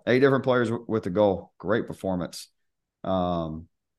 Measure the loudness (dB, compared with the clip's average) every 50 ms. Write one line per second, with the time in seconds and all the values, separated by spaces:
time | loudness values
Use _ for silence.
0 | -2 0 2 4 4 4 4 2 2 2 2 2 2 0 -2 -6 -4 -2 -2 -2
1 | -2 -2 2 4 4 4 4 0 -4 -14 _ _ -4 -2 -2 -2 -2 -4 -10 -8
2 | -6 -6 -4 -4 -6 -6 -10 -14 -18 _ _ _ _ _ _ _ _ _ _ _
3 | -6 -4 -2 -2 0 -2 -2 -4 -4 -6 -8 -12 -14 -16 _ _ _ _ _